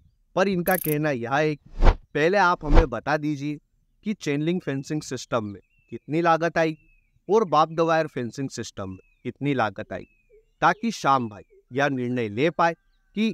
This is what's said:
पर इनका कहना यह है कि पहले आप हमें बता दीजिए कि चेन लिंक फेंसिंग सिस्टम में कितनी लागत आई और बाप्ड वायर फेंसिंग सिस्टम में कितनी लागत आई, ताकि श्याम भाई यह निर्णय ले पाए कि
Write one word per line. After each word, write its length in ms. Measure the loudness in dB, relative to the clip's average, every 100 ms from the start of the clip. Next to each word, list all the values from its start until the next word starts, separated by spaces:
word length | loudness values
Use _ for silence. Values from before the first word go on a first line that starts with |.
| _ _ _ -2
पर 120 | 0
इनका 300 | 0 0 -2
कहना 340 | 0 -2 -2
यह 240 | -4 -2 0
है 200 | 0 -4
कि 400 | _ 4 6 6 0
पहले 240 | 0 2 4
आप 260 | 2 2 4
हमें 240 | 4 4
बता 280 | 0 -2 -2
दीजिए 400 | -2 -4 -6 -10 _ _ _ _
कि 100 | -8 -6
चेन 260 | -2 -2
लिंक 220 | 0 -2
फेंसिंग 380 | -2 -6 -4 -8
सिस्टम 420 | -6 -10 -4 -4 -4
में 140 | -10 _ _ -18
कितनी 300 | -16 -6 0
लागत 360 | 2 2 2 0
आई 180 | -2 -2 _ _ _ _ 0
और 140 | 0 4
बाप्ड 340 | 2 2 2
वायर 260 | 2 2 0
फेंसिंग 420 | -4 -8 -6 -8
सिस्टम 380 | -8 -12 -10 -12
में 100 | -12 _ _
कितनी 300 | -12 -6 -2
लागत 400 | 0 0 -2 -10
आई, 120 | -10 -12 _ _ _ _ 0
ताकि 300 | 2 2 -4
श्याम 360 | -2 2 2 0
भाई 140 | -10 -20 _ -8
यह 160 | -2 0
निर्णय 380 | 0 -4 -2 -4
ले 200 | -2 -2
पाए 220 | 2 0 -2 _ _ _ -2
कि 120 | -2